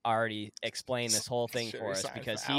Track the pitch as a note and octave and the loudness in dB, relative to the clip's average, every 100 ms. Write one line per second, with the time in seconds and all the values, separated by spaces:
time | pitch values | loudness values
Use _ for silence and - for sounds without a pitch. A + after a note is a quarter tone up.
0 | A#2 A2+ A2+ G#2+ G#2 - A2+ - - B2 | 2 4 4 0 -6 -4 -4 -4 -2 0
1 | A#2+ G#2+ - B2 A#2 B2 A#2 A2+ G#2+ F#2+ | 2 2 2 0 0 -2 -4 -4 -2 -2
2 | - A#2 B2 G#2+ - | -2 -4 -4 -2 0